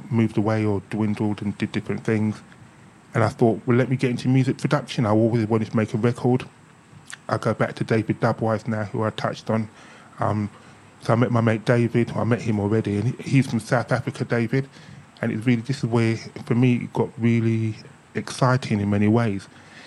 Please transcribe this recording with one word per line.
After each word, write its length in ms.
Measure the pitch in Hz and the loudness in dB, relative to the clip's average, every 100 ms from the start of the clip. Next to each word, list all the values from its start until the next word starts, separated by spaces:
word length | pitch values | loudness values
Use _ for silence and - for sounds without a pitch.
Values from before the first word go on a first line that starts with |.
| - | -2
moved 280 | 117 113 - | 0 2 2
away 260 | 104 110 | 0 0
or 180 | 107 98 - | 0 -2 -4
dwindled 520 | 107 107 104 107 101 | -2 -2 0 -2 -2
and 140 | 104 - | -6 -4
did 160 | 107 | -4
different 320 | 107 - 101 - | -4 -6 -6 -2
things. 360 | 110 107 - - - - - - - - | 0 0 -4 -12 -20 -20 -20 -20 -20 -6
And 120 | 120 110 | 0 0
I 20 | |
thought, 320 | - 117 - 131 | 4 2 2 2
"Well, 100 | 120 | 2
let 140 | 123 | 2
me 80 | 127 | 0
get 120 | 127 | 0
into 200 | 120 127 | 0 2
music 280 | 131 127 - | 2 2 0
production." 480 | - 147 - - 107 | 0 0 -2 -2 2
I 40 | |
always 360 | 110 113 120 107 | 4 4 2 2
wanted 220 | 113 107 | 0 0
to 60 | 113 | -2
make 180 | 107 | -2
a 40 | 110 | 0
record. 480 | 120 - 123 127 - - - - - - - - - | 0 0 0 0 -2 -18 -20 -20 -20 -20 -20 -16 -4
I 100 | 110 | -2
go 160 | 120 | 0
back 220 | 104 113 - | 0 -2 -2
to 80 | |
David 380 | 110 113 107 104 | 0 0 0 0
Dubwise 460 | 120 - 110 107 - | 0 0 -2 -2 -2
now, 180 | 107 101 | -6 -4
who 180 | 113 | -4
I 60 | 107 | -4
touched 380 | - 113 - - | -2 -6 -6 -4
on. 180 | 110 110 - - - - - | -4 -4 -12 -20 -20 -20 -4
Um, 300 | 107 104 104 - - - - - | -2 -2 -4 -8 -20 -20 -20 -12
so 100 | - | 0
I 20 | 117 | 2
met 140 | 117 | 4
my 100 | 117 | 4
mate 240 | 117 110 - | 2 2 2
David. 460 | 120 117 120 117 104 | 2 4 2 0 -2
I 80 | |
met 180 | 107 117 | 0 0
him 160 | 113 104 | 0 0
already, 380 | 101 110 104 101 | 0 0 0 -2
and 180 | 117 - | -2 -4
he, 120 | - | 0
he's 160 | 135 123 | 2 2
from 120 | 113 | -2
South 320 | - 123 113 | -2 -2 0
Africa, 320 | 120 - - | -4 -4 -8
David. 460 | 123 120 113 135 139 - - - - - | -4 -2 0 -2 -4 -14 -20 -20 -20 -6
And 100 | 113 | -4
it 140 | 110 120 | -2 0
really, 160 | 117 | 0
this 180 | 113 139 | 0 -4
is 60 | 117 | 0
where, 300 | 120 113 110 - - - | 2 2 -2 -8 -14 -2
for 100 | 117 | 2
me, 200 | 127 120 | 4 2
it 180 | - | -2
got 160 | - - - | -4 -4 0
really 580 | 117 117 113 110 110 107 - - - 113 | 0 2 2 0 -2 -6 -16 -20 -12 -10
exciting 640 | - - 131 131 - 107 | -8 0 2 2 0 0
in 100 | 101 | 0
many 180 | 104 104 | 2 4
ways, 400 | 117 117 98 - - - - | 2 0 -4 -10 -20 -20 -20